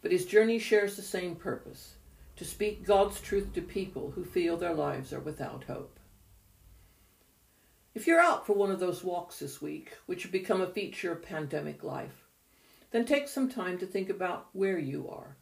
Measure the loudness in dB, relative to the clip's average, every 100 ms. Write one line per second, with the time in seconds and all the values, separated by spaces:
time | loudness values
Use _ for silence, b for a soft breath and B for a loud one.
0 | 2 0 6 6 8 4 4 4 4 -4
1 | -6 -4 -4 -6 -6 -6 -8 -18 -20 -20
2 | -20 b b -12 -12 -4 -4 -2 4 6
3 | 6 2 -2 -2 0 -6 -4 -6 -4 -6
4 | -8 -8 -2 0 0 0 0 0 0 -2
5 | -6 -8 -8 -8 -8 -8 -8 -10 -10 -18
6 | -20 -20 -20 -20 _ _ -20 b b b
7 | b b b _ b b b b b -4
8 | 6 8 8 6 2 4 4 2 0 -2
9 | -2 -4 -6 -10 -10 -8 -8 -8 -12 -18
10 | -8 -6 -2 -4 2 0 2 -2 -6 -6
11 | -6 -6 -6 -6 -4 -4 -6 -8 -8 -8
12 | -10 -14 _ _ _ b b b b 0
13 | 4 2 2 0 0 0 -4 -2 -2 -2
14 | -2 -2 -2 -4 -8 0 0 2 -2 -4
15 | -8 -12 -16 -20